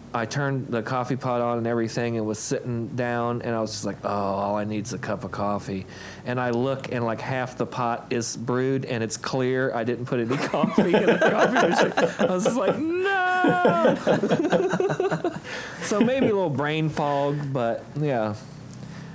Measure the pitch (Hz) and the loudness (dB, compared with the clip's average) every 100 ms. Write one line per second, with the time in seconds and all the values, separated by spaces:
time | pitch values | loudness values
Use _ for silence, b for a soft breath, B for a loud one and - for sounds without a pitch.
0 | - 120 113 143 139 135 - 117 104 127 | -6 -4 -2 -2 0 -2 -2 -2 0 -2
1 | 120 127 131 123 120 120 117 117 113 127 | -2 -2 0 0 2 0 0 0 0 0
2 | 120 117 107 107 - 135 127 117 113 123 | -2 0 -2 -2 -2 -2 -2 -4 -4 -2
3 | 120 120 117 117 120 113 110 - 104 95 | -2 0 0 -2 -2 -2 -2 -4 -6 -4
4 | 101 101 98 98 101 104 104 107 101 92 | -2 0 0 0 0 0 0 -4 -4 -6
5 | - 98 95 95 101 101 - 95 90 B | -4 -4 -4 -4 -2 -2 -4 -6 -8 B
6 | B B 123 127 123 117 135 135 - 123 | B B -6 -2 0 0 0 -2 -4 -2
7 | 117 107 - 131 123 - 113 - 120 120 | -2 -2 -4 -4 -4 -4 -4 -2 -2 -2
8 | - 120 113 - 117 123 131 135 - 120 | -2 -2 -2 -4 -2 0 2 0 -2 -2
9 | 110 - - 131 127 127 131 120 117 117 | -2 -4 -4 0 2 2 2 0 0 -2
10 | 123 127 117 135 135 160 - - 180 202 | 0 0 0 0 0 2 4 4 6 6
11 | 220 - 330 - - 254 170 190 - - | 4 4 4 4 4 4 4 4 4 4
12 | - - 180 185 233 233 190 - 320 359 | 2 2 2 4 2 2 2 2 0 0
13 | 381 392 359 370 359 - 349 - 277 - | 2 2 2 4 4 4 2 2 2 2
14 | - 160 - - 330 - 370 - 381 - | 0 0 2 0 2 2 0 0 -2 0
15 | 370 - 339 - - - - - 170 208 | -2 -2 -4 -6 -10 -12 -10 -8 -2 2
16 | 233 269 254 202 180 131 147 156 156 156 | 2 4 2 2 0 0 0 0 0 0
17 | 147 143 143 143 143 135 117 113 - 147 | 0 2 0 0 -2 0 0 -2 -6 -4
18 | 151 123 107 107 - - - B B B | 0 0 0 -4 -10 -16 -16 B B B
19 | B | B